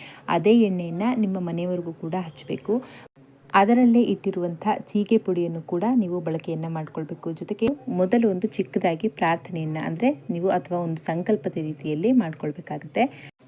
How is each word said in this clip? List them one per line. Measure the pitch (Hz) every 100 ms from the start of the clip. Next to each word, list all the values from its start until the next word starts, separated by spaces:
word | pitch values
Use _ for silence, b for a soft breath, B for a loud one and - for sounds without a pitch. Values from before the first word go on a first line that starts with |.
| B B -
ಅದೇ | 165 185 233
ಎಣ್ಣೆಯನ್ನ | 208 180 170 165 220 254
ನಿಮ್ಮ | 202 190
ಮನೆಯವರಿಗೂ | 175 165 180 175 165
ಕೂಡ | 160 160 185
ಹಚ್ಬೇಕು. | 170 - - - - 240 B B - _ - _ - 196
ಅದರಲ್ಲೇ | 202 240 247 233
ಇಟ್ಟಿರುವಂಥ | 233 190 196 185 175 165 208 - -
ಸೀಗೆ | 208 208 226
ಪುಡಿಯನ್ನು | 196 175 170 165
ಕೂಡ | - 175 214 254
ನೀವು | 185 180
ಬಳಕೆಯನ್ನ | 160 160 170 160 165
ಮಾಡ್ಕೊಳ್ಬೇಕು. | 160 151 - 156 165 165
ಜೊತೆಗೆ | 160 175 208 233 285 -
ಮೊದಲು | 180 185 240 226
ಒಂದು | 180 214
ಚಿಕ್ಕದಾಗಿ | - 190 196 180 160 220
ಪ್ರಾರ್ಥನೆಯನ್ನ, | - 170 170 - 165 156 156 160
ಅಂದ್ರೆ | 160 247 285 -
ನೀವು | 170 185
ಅಥವಾ | 180 - 175
ಒಂದು | 170 160
ಸಂಕಲ್ಪದ | - 165 180 147 190 180
ರೀತಿಯಲ್ಲಿ | 156 147 156 151 208
ಮಾಡ್ಕೊಳ್ಬೇಕಾಗುತ್ತೆ. | 262 165 156 151 143 - 151 151 202 262 - - _